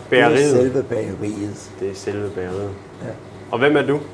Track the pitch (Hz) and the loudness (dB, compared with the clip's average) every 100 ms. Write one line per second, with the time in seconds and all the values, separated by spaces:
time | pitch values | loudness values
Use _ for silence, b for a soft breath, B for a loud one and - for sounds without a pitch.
0 | - 127 120 123 147 127 127 135 123 117 | 2 4 6 6 6 4 4 0 -2 -4
1 | 107 92 104 101 104 98 - - 95 95 | -4 -6 -6 -4 -6 -8 -14 -8 -8 -6
2 | 107 101 101 92 90 95 101 95 - - | -6 -6 -6 -6 -6 -6 -6 -8 -14 -14
3 | 113 110 - - - 117 143 151 135 143 | -12 -12 -16 -18 -6 2 4 4 2 0
4 | - | -4